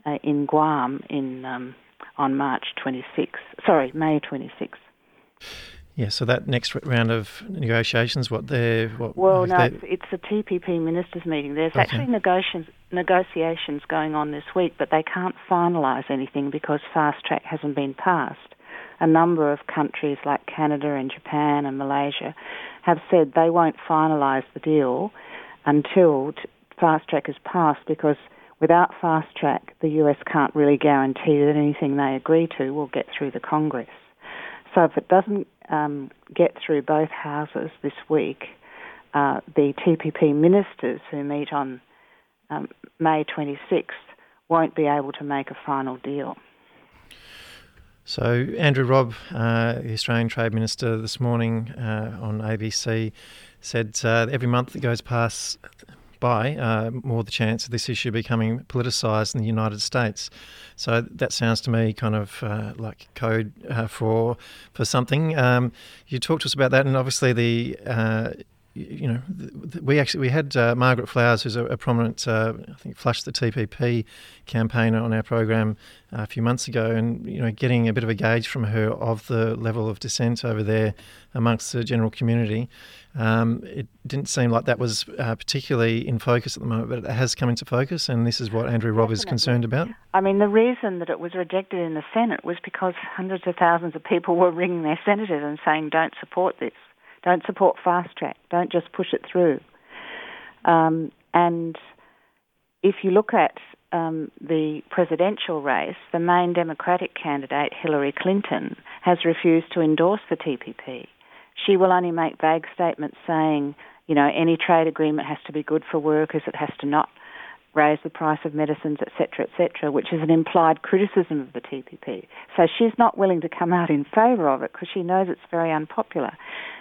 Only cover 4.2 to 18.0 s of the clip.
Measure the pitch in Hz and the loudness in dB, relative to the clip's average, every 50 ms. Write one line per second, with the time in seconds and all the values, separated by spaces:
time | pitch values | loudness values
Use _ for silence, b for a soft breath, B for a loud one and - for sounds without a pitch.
4.2 | - - 151 131 139 147 - - - - - - _ _ _ _ _ _ _ _ | -2 -4 -8 -10 -10 -10 -12 -12 -12 -12 -12 -16 _ _ _ _ _ _ _ _
5.2 | _ _ _ B B B B B B B B B B - _ - 120 104 - - | _ _ _ B B B B B B B B B B -10 _ -4 -4 -2 -2 -2
6.2 | 120 110 123 - - - 131 120 - - - 131 - 131 127 120 117 113 117 113 | 0 0 0 0 0 -2 -2 -2 -2 -4 -6 -6 -2 0 2 2 2 2 2 0
7.2 | 104 - - - - 226 190 165 139 113 117 117 113 - - 117 120 117 - 135 | -2 -6 -10 -16 -14 -12 -8 -4 -2 0 2 2 2 2 2 2 0 0 0 -2
8.2 | 120 - 117 110 - 127 147 120 117 117 113 113 113 113 110 120 120 110 - - | -2 -2 -4 -4 -4 -2 -2 0 2 2 2 2 0 -2 -4 -6 -8 -6 -2 2
9.2 | 185 190 190 185 180 180 185 180 175 151 - - - - 185 185 - - 190 180 | 4 4 6 4 4 4 4 4 4 4 2 -4 -8 -6 -6 -6 -6 -6 -10 -8
10.2 | - - 208 214 214 - 190 175 - 190 175 170 160 160 165 175 180 - - 175 | -6 -4 -4 -2 -2 -2 -4 -4 -2 -2 -2 -2 0 0 -2 -2 -4 -6 -8 -8
11.2 | - 170 156 147 143 139 143 151 160 165 - 208 185 - - 113 131 247 233 208 | -6 -4 -4 -4 -4 -4 -2 -2 -2 0 2 0 0 0 0 -2 -2 -2 -2 0
12.2 | - 190 180 185 185 - - 175 160 - - - - - 180 180 180 190 185 180 | 2 2 2 2 0 -2 -6 -8 -10 -12 -16 -20 -14 -8 -6 -4 0 2 2 2
13.2 | 185 - - 170 160 165 165 165 - - 147 147 - - 156 160 151 156 151 151 | 2 0 -2 -2 -2 -2 -2 -4 -6 -6 -8 -8 -6 -4 -4 -2 -2 -2 -2 -2
14.2 | 151 151 147 147 - - - 185 180 165 - - 147 - - 156 156 - - 180 | -4 -4 -6 -8 -10 -4 -2 0 0 0 -2 -4 -2 0 0 0 0 -2 -4 -4
15.2 | 180 185 - - - - 185 175 175 175 175 165 143 131 127 131 135 - 139 131 | -4 -4 -6 -8 -4 0 2 2 4 2 2 2 2 2 0 -2 -2 -4 -4 -4
16.2 | 135 131 - 143 139 143 139 156 - - 147 147 - - - 160 151 147 147 - | -4 -4 -4 -4 -4 -4 -4 -4 -2 -2 -2 -2 -4 -2 0 2 2 2 0 -2
17.2 | - - 160 - - - 165 151 - 147 139 147 139 139 135 - | -4 -4 -4 -4 -4 -6 -6 -6 -4 -4 -4 -2 -4 -4 -6 -2